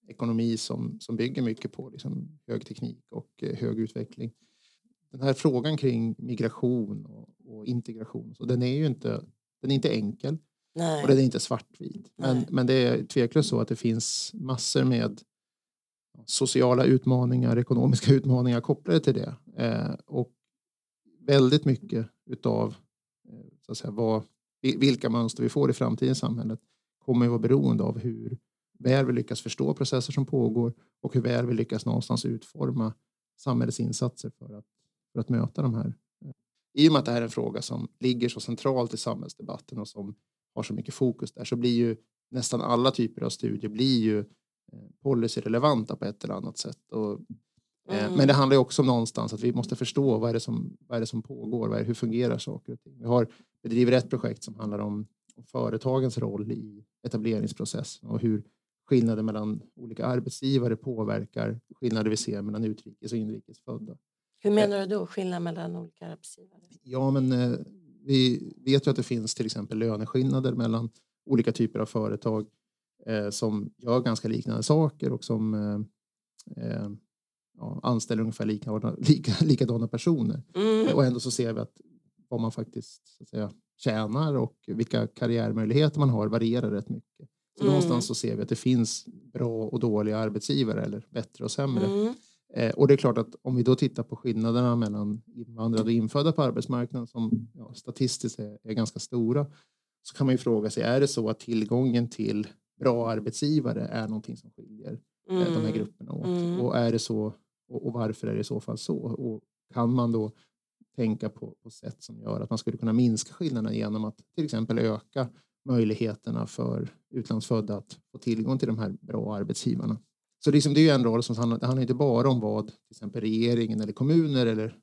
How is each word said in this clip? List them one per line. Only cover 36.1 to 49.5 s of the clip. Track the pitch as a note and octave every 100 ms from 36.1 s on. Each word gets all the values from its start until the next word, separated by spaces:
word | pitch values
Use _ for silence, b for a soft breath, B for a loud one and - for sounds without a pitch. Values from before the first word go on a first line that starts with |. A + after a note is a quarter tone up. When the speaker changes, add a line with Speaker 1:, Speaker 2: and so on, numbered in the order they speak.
| _ C#3 - _ _ _
Speaker 1:
I | C#3 D#3+
och |
med | D3
att |
det | A#2+
här | A#2+
är |
en | A#2
fråga | B2 A#2 -
som | - - A#2 _
ligger | B2+ B2 A#2+
så | A2
centralt | - A2+ C3+ B2+ A2+
i | -
samhällsdebatten | A#2 G2+ - - - G2 - G#2
och | G#2
som | G#2 G2+ G#2+ _ _ _
har | A#2+
så | G#2+
mycket | G#2+ -
fokus | - B2+ A2 -
där, | -
så | A#2+
blir | A#2+ B2
ju | A#2 A#2 A2 _ _ _
nästan | B2+ A#2 B2
alla | - A#2+ B2+
typer | B2+ A2+ -
av | A#2
studier | - A2+ G#2 G#2+
blir | G#2+ C3 B2
ju, | A2 G#2
eh, | G2+ _ _ _ _ - - _
policyrelevanta | C#3 B2 A2+ - A2 A#2 D3 B2+ A2
på | A2
ett | G2+ G#2
eller | -
annat | F#2+ F2+ -
sätt. | A2+ - _
Och, | A2+ G#2
eh, | G2+ - A2+ _ _ _ _ - G3+
Speaker 2:
Mm. | G#3 F3+
Speaker 1:
men | C#3
det |
handlar | C#3 C3+
ju | C3+
också | B2+ -
om |
någonstans | C3 A#2+ A2+ - A2
att | G#2+
vi | A#2+